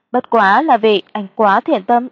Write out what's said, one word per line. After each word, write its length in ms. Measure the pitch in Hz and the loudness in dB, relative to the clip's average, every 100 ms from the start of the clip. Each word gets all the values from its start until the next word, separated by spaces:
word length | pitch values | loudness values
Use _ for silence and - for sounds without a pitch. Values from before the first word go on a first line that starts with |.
| _ | _
bất 180 | 240 - | -6 -2
quá 320 | 233 190 214 | 0 2 2
là 140 | 311 240 | 2 0
vì 260 | 220 202 - | 2 0 -4
anh 140 | 214 196 | -12 -10
quá 260 | - 214 202 | -2 0 0
thiện 220 | 285 262 | 0 -4
tâm 260 | 190 240 247 | 0 -2 -2